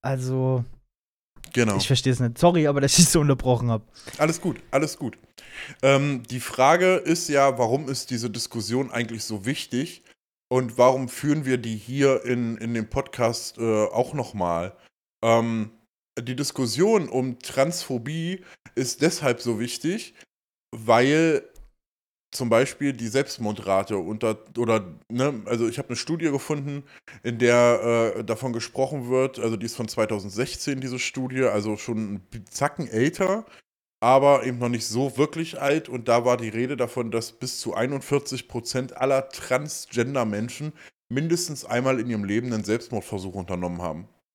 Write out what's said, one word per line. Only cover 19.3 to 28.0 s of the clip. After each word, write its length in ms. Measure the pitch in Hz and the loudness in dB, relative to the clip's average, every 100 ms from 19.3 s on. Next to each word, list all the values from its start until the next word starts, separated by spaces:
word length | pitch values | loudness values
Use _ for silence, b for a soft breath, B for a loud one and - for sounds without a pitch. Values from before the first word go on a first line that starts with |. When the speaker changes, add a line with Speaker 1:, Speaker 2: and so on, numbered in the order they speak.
| 123 | 0
Speaker 2:
so 180 | 120 110 | -2 -2
wichtig, 540 | 120 - 160 208 - b b _ _ _ _ | -4 -4 -4 -4 -8 b b _ _ _ _
weil 720 | 113 113 117 131 151 165 151 - - - _ _ _ _ _ _ | -10 4 6 8 6 4 2 -2 -20 -20 _ _ _ _ _ _
zum 140 | - 120 | -6 4
Beispiel 460 | 113 139 - 139 | 4 4 0 -4
die 140 | 123 117 | -4 -2
Selbstmordrate 880 | 127 143 - 110 104 95 95 98 104 | 0 -2 -4 -4 -4 2 2 2 -2
unter, 400 | 87 107 117 107 - - | -2 -2 -2 -2 -6 -4
oder, 380 | 117 113 90 78 _ | 2 0 0 -16 _
ne, 320 | 120 139 127 | -2 0 -2
also 240 | 92 117 117 | -4 -2 0
ich 100 | 117 | -2
hab 100 | - | -6
eine 80 | 120 | -8
Studie 340 | - 165 160 | -4 -2 -2
gefunden, 520 | 139 - 151 143 143 139 B B 107 | -2 -2 -4 -4 -8 -12 B B -10
in 160 | 117 117 | -6 2
der, 760 | 120 120 120 117 110 117 | 6 8 6 6 2 2